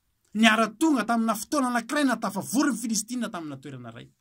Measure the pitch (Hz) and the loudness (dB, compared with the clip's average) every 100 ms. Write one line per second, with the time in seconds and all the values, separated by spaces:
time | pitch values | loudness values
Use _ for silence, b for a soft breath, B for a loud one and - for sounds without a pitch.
0 | _ _ _ 214 220 214 190 - 320 262 | _ _ _ 4 4 6 2 2 2 2
1 | 214 233 226 214 - 294 254 240 233 294 | 2 0 0 -2 -2 0 0 0 -2 0
2 | 269 233 196 190 139 247 302 220 254 208 | 2 2 -2 -4 -2 0 2 0 -2 -4
3 | - 247 208 175 151 135 147 131 120 113 | -4 -6 -6 -8 -10 -12 -12 -14 -14 -16
4 | 139 _ | -20 _